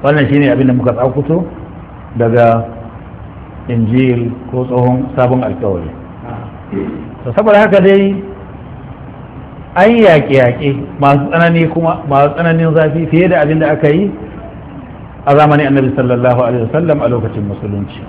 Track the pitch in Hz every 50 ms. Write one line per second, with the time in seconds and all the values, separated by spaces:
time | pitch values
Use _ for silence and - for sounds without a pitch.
0 | - 135 147 151 139 123 139 143 143 139 120 123 131 127 123 123 123 127 117 113
1 | 123 131 127 143 139 143 160 175 175 - - - - - - - - - - -
2 | - - - 117 117 113 113 120 117 117 113 113 113 - - - - - - -
3 | - - - - - - - - - - - - - - 123 117 113 107 117 127
4 | 131 127 123 120 120 120 - - - - - 127 127 127 127 123 123 127 127 127
5 | 131 - - - 127 123 131 131 123 107 95 - - 104 95 87 80 78 76 -
6 | - - - - - 120 113 113 - - - - - - - - 95 - - -
7 | - - - - - 127 117 - 214 220 208 208 214 208 180 196 180 196 196 196
8 | 196 196 196 190 - - - - - - - - - - - - - - - -
9 | - - - - - - - - - - - - - - - 170 190 208 240 233
10 | 220 196 165 151 135 - 139 135 127 120 117 - 151 143 135 139 - - - -
11 | 143 139 143 143 143 - 156 165 170 170 170 170 165 156 - 165 165 160 175 180
12 | - 147 143 139 143 147 151 165 170 170 165 165 165 160 151 160 156 156 143 160
13 | 165 - - 160 180 180 180 165 151 147 156 156 156 147 151 147 - 147 147 170
14 | 202 196 - - - - - - - - - - - - - - - - - -
15 | - - - - - 139 143 147 151 151 151 147 147 139 135 139 131 127 - -
16 | 127 123 123 120 123 127 123 120 127 117 120 123 113 110 - 151 175 170 156 143
17 | 127 120 123 120 104 113 - 110 104 101 101 - - 104 101 101 101 92 - -
18 | 95